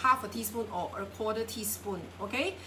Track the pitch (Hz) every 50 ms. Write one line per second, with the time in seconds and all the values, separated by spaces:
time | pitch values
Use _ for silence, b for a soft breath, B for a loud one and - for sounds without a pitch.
0 | - 262 262 262 214 208 208 233 220 - 226 233 220 - - 175 175 - - 202
1 | 196 202 - - 220 214 214 226 226 226 - 233 208 202 - - - 208 190 170
2 | 160 - - - 196 202 247 262 311 381 381 - B